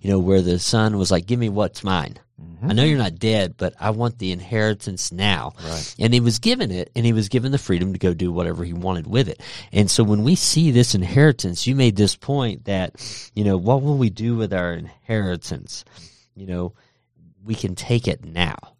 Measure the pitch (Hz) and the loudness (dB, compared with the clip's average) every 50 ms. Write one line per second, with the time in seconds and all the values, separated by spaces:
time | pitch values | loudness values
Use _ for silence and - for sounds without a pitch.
0 | _ 98 98 95 90 90 98 95 90 87 87 87 87 - - 113 110 110 107 101 | _ 0 0 2 2 4 4 4 4 2 0 0 0 0 0 2 2 2 2 0
1 | 95 87 98 87 85 95 123 123 117 110 98 104 104 85 - - - 98 95 90 | 0 2 0 0 0 0 -2 -2 0 -2 0 -2 -2 -2 -4 -6 -6 -2 -2 -2
2 | 76 - - - _ _ _ - 78 82 85 80 101 147 107 113 131 156 151 139 | -4 -6 -10 -18 _ _ _ -20 -20 -20 -16 -8 -4 -2 2 2 2 2 2 2
3 | 117 95 82 85 101 110 110 107 98 90 - _ 95 90 - _ - 104 110 107 | 0 -2 -4 -2 -2 0 2 2 0 -2 -4 _ -6 -6 -6 _ -4 -4 -2 0
4 | 117 120 117 - 95 92 90 87 90 - 120 110 107 107 107 98 - - 95 90 | -2 -2 -2 -4 -6 -6 -6 -6 -6 -4 -2 0 0 0 -2 -4 -6 -10 -8 -8
5 | - - - - 98 - 202 - - - - - 170 160 160 160 147 - - - | -8 -8 -6 -2 0 2 2 2 0 -4 -12 -12 -10 -8 -8 -8 -8 -10 -8 0
6 | - 113 120 123 120 120 110 113 - 226 247 254 123 113 92 90 87 - _ 123 | 0 4 4 4 4 4 0 2 2 0 0 2 0 -4 -4 -6 -6 -6 _ 0
7 | 117 117 113 110 107 101 - 123 117 131 135 143 - - 95 87 87 95 95 87 | 2 2 2 2 0 0 0 0 0 2 -2 -2 0 0 0 0 0 -2 -2 0
8 | - 92 87 80 90 90 85 82 87 85 85 80 87 87 85 85 87 92 92 87 | 0 0 0 0 -2 -2 -2 -2 -2 -4 -4 -6 -6 -6 -6 -6 -4 -2 -2 -2
9 | 80 - 98 120 135 92 - _ - - - - - - - 98 107 92 - - | -4 -2 0 0 0 0 -4 _ -14 -18 -18 -18 -18 -2 2 2 4 4 4 2
10 | 117 104 107 104 107 127 185 185 - - - 156 165 165 127 120 123 - - 101 | 4 4 4 2 4 2 2 2 2 0 2 4 4 4 6 4 4 4 2 -2
11 | 90 87 - 139 147 156 135 - - 95 87 85 - 120 131 139 131 120 104 95 | -2 2 4 6 6 6 6 4 -2 -6 -4 -2 -2 -2 2 4 4 4 6 4
12 | 104 95 - - - - 139 143 131 117 101 - - - 101 95 92 87 _ - | 2 2 2 -4 -6 -4 -2 -2 -2 -4 -6 -8 -6 -4 -4 -2 -4 -4 _ -12
13 | - - - - - - _ 104 104 101 95 92 87 104 127 139 131 147 147 139 | -16 -14 -14 -16 -18 -12 _ -2 0 2 2 2 2 2 2 2 2 0 0 2
14 | 127 110 92 - 110 117 120 113 110 98 98 92 90 87 85 85 82 80 - _ | 2 0 0 -2 -2 -2 -2 -2 -2 -2 -2 -2 -2 -2 -4 -6 -10 -14 -16 _
15 | _ - 113 110 101 95 90 85 - - - 69 - - - - - _ _ - | _ -4 -2 -2 -2 -2 -4 -6 -6 -10 -10 -10 -10 -14 -18 -18 -18 _ _ -20
16 | - - _ _ _ _ _ - 98 95 90 87 90 87 - _ _ _ _ _ | -20 -20 _ _ _ _ _ -18 -12 -8 -6 -6 -6 -6 -8 _ _ _ _ _
17 | _ _ _ _ _ - _ _ 95 104 113 - - 95 92 - - - 120 120 | _ _ _ _ _ -20 _ _ -8 -8 -8 -6 -4 -6 -6 -6 -4 0 0 0
18 | 117 - 87 - - - 82 87 87 69 - - - - _ _ | 0 0 -4 -4 -8 -12 -2 -2 -2 -2 -2 -10 -16 -20 _ _